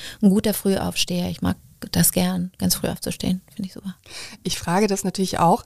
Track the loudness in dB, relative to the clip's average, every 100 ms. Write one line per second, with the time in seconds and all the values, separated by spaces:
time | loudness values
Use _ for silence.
0 | -16 2 4 6 2 0 0 0 -2 -2
1 | -2 -2 -4 -2 -2 -2 -8 -18 -2 2
2 | 4 4 2 0 -4 -2 -2 0 -4 -4
3 | -8 -4 -2 -2 -6 -10 -10 -10 -14 -14
4 | -16 -16 -16 -10 -8 -6 -2 2 2 0
5 | -2 -2 -2 2 4 4